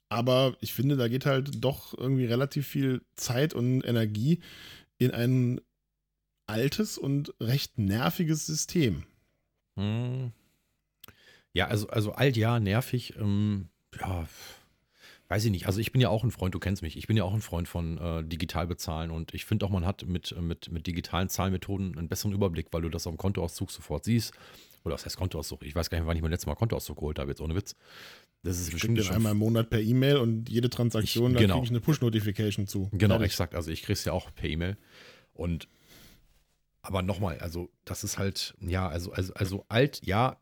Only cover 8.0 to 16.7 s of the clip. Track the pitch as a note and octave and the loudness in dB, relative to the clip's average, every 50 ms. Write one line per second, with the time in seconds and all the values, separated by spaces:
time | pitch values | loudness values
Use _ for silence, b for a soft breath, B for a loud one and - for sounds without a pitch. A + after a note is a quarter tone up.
8 | C3+ F3 - - F3+ D3+ D#3+ D#3 - - D#3 D#3 - - - F3+ D3+ A#2 E2+ C#2 | 2 0 0 0 0 0 0 0 -2 -4 -4 -4 -4 -2 2 2 2 2 2 -2
9 | - - _ _ _ _ _ _ _ _ _ _ _ _ _ - G2 G#2 G#2+ A#2 | -6 -12 _ _ _ _ _ _ _ _ _ _ _ _ _ -4 -2 -2 -2 -2
10 | B2 B2 B2+ C3 C3 A#2+ A2+ - _ _ _ _ _ _ _ _ _ _ _ _ | -2 -4 -4 -4 -6 -6 -8 -12 _ _ _ _ _ _ _ _ _ _ _ _
11 | - b b b b b b b b b _ E2+ F#2+ - A2+ G#2 G#2+ - - A#2 | -20 b b b b b b b b b _ 0 2 2 2 0 0 0 0 0
12 | G#2 G#2 - - B2 C#3+ B2+ A2+ G#2+ A2+ A#2+ A#2 G#2+ F#2+ G2 A#2 B2+ - - B2 | 0 0 0 2 2 4 4 4 4 4 4 2 2 2 2 2 2 0 -4 -4
13 | - - - - G#2+ G2+ G2+ G2+ G#2 G#2 G#2 G2 F#2+ - _ _ _ _ - - | -4 -6 -8 -4 0 0 2 2 2 2 0 0 -4 -8 _ _ _ _ -12 -8
14 | - F#2 F#2 E2+ D#2+ - - - - - - - _ _ _ _ _ B B B | -4 -4 -2 -4 -4 -6 -10 -16 -20 -20 -20 -20 _ _ _ _ _ B B B
15 | B B B B B _ F2 G#2+ G#2 A#2 G2 E2+ - F#2+ F#2+ G2+ A2 - - C3 | B B B B B _ -2 2 2 2 2 2 2 0 0 0 0 2 4 4
16 | B2+ F2+ F#2+ A#2+ - A#2 - - F#2 F#2+ F2+ F2 - F#2 | 4 6 4 2 2 0 0 0 -2 -2 -2 -2 -2 -2